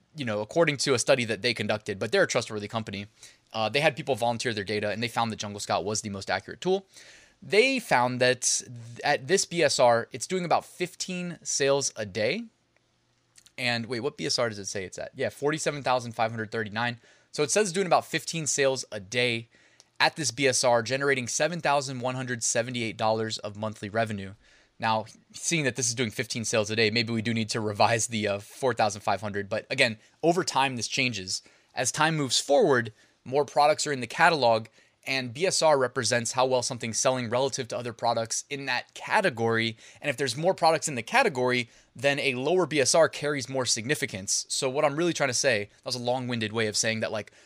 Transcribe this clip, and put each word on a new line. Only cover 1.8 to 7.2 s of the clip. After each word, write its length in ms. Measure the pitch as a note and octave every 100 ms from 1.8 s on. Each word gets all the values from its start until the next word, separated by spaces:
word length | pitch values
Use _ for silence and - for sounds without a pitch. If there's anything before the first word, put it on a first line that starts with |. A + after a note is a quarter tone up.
| - G2
but 140 | A#2
they're 100 | G3
a 60 | F3
trustworthy 400 | B2+ A2+ G#2+ G#2
company. 380 | A#2 A2 G2 G2+ _ - _ _
Uh, 160 | A2+ A2
they 120 | C3+
had 160 | D#3 D3+
people 180 | C#3+ A#2+
volunteer 360 | A#2 A#2 B2+
their 120 | G#2+
data, 260 | G2 G#2+ G#2
and 120 | G2+
they 60 | A#2
found 240 | B2 A#2
that 40 | G#2
Jungle 240 | G#2+ G2+
Scout 240 | - G2+
was 180 | F2+ G#2+
the 80 | G#2+
most 180 | G2+ -
accurate 320 | F#2+ F#2 E2+
tool. 260 | F3+ F#3+ F#3+ - - -